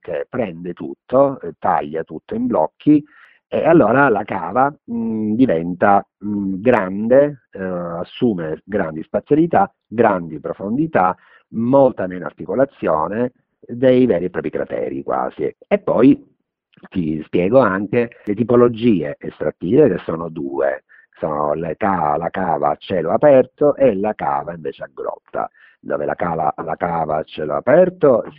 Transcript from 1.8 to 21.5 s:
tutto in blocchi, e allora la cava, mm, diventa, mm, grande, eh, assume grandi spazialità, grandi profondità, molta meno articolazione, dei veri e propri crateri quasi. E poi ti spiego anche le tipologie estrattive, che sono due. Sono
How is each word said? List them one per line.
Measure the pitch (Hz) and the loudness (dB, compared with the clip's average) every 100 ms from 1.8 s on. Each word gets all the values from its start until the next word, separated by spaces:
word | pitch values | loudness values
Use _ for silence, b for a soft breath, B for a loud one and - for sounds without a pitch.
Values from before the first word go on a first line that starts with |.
| 73 78 | -2 -6
tutto | 80 78 - | -8 -12 -10
in | 110 123 | -6 -2
blocchi, | 98 78 - - 151 147 b b b _ | 0 0 0 4 4 2 b b b _
e | - | -2
allora | - 170 107 123 143 | 4 6 6 4 4
la | 101 | 2
cava, | 101 101 85 110 139 147 - | -2 -6 -4 0 0 -2 -8
mm, | 233 113 110 107 | -6 -4 -2 -2
diventa, | 110 127 82 85 90 107 101 - _ | 2 2 2 -2 0 4 4 2 _
mm, | 101 101 98 95 | -6 -4 -4 -2
grande, | 117 120 92 95 113 131 147 139 _ | 2 2 0 -4 2 4 4 -2 _
eh, | - | -10
assume | 95 90 87 85 90 - 123 92 80 78 | -8 -6 -8 -8 -10 -2 -2 -2 -4 -8
grandi | - 101 82 78 | -6 -6 -4 -8
spazialità, | 82 104 - 147 170 101 95 _ | -8 -6 0 0 2 2 0 _
grandi | _ 110 110 95 85 76 | _ 0 2 0 -4 -10
profondità, | - - 98 123 160 - 92 90 b b _ | -10 -10 -6 -4 -2 2 0 0 b b _
molta | - 117 139 131 - 92 | -4 2 4 4 2 -6
meno | 90 82 | -8 -10
articolazione, | - 82 104 139 _ 98 78 80 107 123 - _ _ | -12 -6 -2 -2 _ -2 0 0 -2 -4 -6 _ _
dei | - 120 131 127 123 | -16 0 2 4 4
veri | 90 90 | 2 -2
e | |
propri | 82 76 | -4 -6
crateri | 71 69 58 60 65 | -6 -6 -6 -6 -6
quasi. | 67 64 64 - 71 - _ | -4 -4 -4 -6 -6 -6 _
E | 202 | -4
poi | - 87 131 139 - _ _ _ _ _ - | 0 4 4 4 -2 _ _ _ _ _ -10
ti | 98 80 78 | -6 -4 -6
spiego | 76 87 90 127 | -4 -2 2 4
anche | 117 95 101 123 120 - | 4 0 -2 -2 -4 -6
le | - | -8
tipologie | 101 117 120 120 113 120 95 73 69 | -4 2 4 4 2 0 0 -2 -8
estrattive, | 80 - 76 - 85 123 143 | -12 -6 -6 -6 0 2 4
che | 82 | 2
sono | - 80 85 | -4 -8 -8
due. | 80 69 67 67 67 - b b _ | -8 -8 -4 -4 -4 -10 b b _
Sono | 82 76 76 | -6 -2 -2